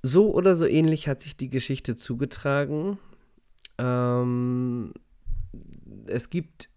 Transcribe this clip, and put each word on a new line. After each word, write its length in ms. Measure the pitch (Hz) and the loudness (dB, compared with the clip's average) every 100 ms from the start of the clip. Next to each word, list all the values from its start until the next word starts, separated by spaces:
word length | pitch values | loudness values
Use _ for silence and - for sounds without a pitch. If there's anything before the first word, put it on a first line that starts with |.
So 300 | 127 165 214 | 4 6 6
oder 220 | - 185 175 | 6 4 4
so 100 | 165 | 4
ähnlich 420 | 156 160 160 151 | 4 4 2 -2
hat 140 | 139 | -6
sich 160 | 147 - | -8 -10
die 120 | 131 | -4
Geschichte 460 | 131 - 131 - 120 | -4 -4 -4 -4 -6
zugetragen. 1000 | - 120 143 - 143 139 139 151 185 196 - - _ _ _ - - - | -6 -4 -4 -4 0 0 0 -2 -4 -6 -12 -20 _ _ _ -20 -16 -4
Ähm, 1160 | 123 123 123 123 123 123 123 123 127 120 104 - _ _ - - - - - - - 98 - | 0 0 2 2 2 0 0 0 -2 -4 -6 -12 _ _ -4 -4 -4 -10 -16 -18 -18 -16 -6
es 220 | 117 - | -6 -4
gibt 380 | 175 165 _ - | -6 -8 _ -20